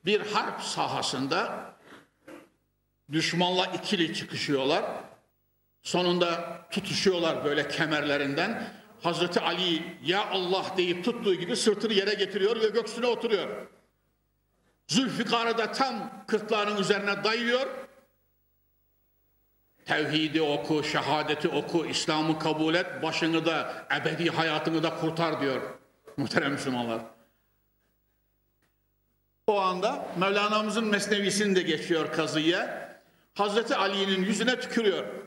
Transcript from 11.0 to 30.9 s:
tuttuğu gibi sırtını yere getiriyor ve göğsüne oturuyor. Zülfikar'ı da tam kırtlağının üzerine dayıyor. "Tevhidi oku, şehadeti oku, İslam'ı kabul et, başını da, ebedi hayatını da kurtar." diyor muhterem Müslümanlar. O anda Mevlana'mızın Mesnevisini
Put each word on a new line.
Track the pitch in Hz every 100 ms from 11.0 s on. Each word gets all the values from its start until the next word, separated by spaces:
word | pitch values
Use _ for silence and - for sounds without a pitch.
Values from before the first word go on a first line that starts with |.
tuttuğu | 208 233 202
gibi | 170 175 240
sırtını | 220 208 226
yere | 202 196
getiriyor | 202 185 202 196 226
ve | 220
göğsüne | 214 220 233 247
oturuyor. | 226 226 196 139 107 - - _ _ _ _ _ _ _ _ _ _ -
Zülfikar'ı | 170 262 - 240 233 233 226
da | 214
tam | 208 262 226 180 - -
kırtlağının | 214 214 214 208 208
üzerine | 175 202 202 202
dayıyor. | 202 233 233 247 269 - - - _ _ _ _ _ _ _ _ _ _ _ _ _ _ _ _ _ _
"Tevhidi | - 151 147 156 156 156
oku, | 151 143 - 156
şehadeti | 139 151 139 151 147 147 175
oku, | 143 147 175 135
İslam'ı | 131 - 156 160 160
kabul | 156 156 156
et, | 170 185 131
başını | 160 147 165 165 160
da, | 156 131 - - 143
ebedi | 151 160 170
hayatını | 143 160 156 160 160
da | 160 -
kurtar." | 160 160 165 147
diyor | 139 123 - - _ _ - -
muhterem | 117 - 143
Müslümanlar. | 139 139 123 117 113 - - _ _ _ _ _ _ _ _ _ _ _ _ _ _ _ _ _ _ _ _ _ _ -
O | 202
anda | 185 180 208 277 - 175
Mevlana'mızın | 190 202 208 214 214 202
Mesnevisini | 220